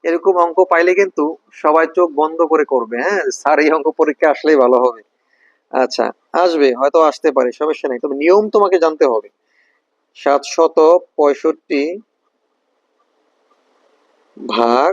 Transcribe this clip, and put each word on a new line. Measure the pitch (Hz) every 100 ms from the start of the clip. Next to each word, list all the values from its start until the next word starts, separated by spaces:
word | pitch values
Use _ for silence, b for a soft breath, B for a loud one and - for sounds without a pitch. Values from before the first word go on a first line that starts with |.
এরকম | 170 165 180 180
অঙ্ক | 170 165
পাইলে | 185 170 175
কিন্তু | 185 196 - 151 - _
সবাই | - 151 156 160
চোখ | 170 170
বন্ধ | 143 156 165
করে | 160 160
করবে, | 147 131 113 120
"হ্যাঁ | 165 202 196
স্যার, | - 143 147
এই | 147
অঙ্ক | 160 156
পরীক্ষা | 151 151 143 156
আসলেই | 139 151
ভালো | 151 123 123
হবে।" | 127 113 _ _ _ _ _ _ _
আচ্ছা, | 131 127 - 113 - _
আসবে, | 160 180 165 135
হয়তো | 120 139 165
আসতে | 156 - 160
পারে, | 135 123
সমস্যা | 113 151 151 147
নেই, | 120
তবে | 147
নিয়ম | 139 160 196 214
তোমাকে | 214 196 180
জানতে | 160 156
হবে। | 143 110 104 _ _ _ _ _ _ _ _ _
সাতশত | 143 143 139 - 165 - 160 175 -
পঁয়ষট্টি | - 147 135 160 156 _ 147 151 196 _ _ _ _ _ _ _ _ _ _ _ _ _ _ _ _ _ _ _ _ _ _ _ -
ভাগ | 80 - 117 120 156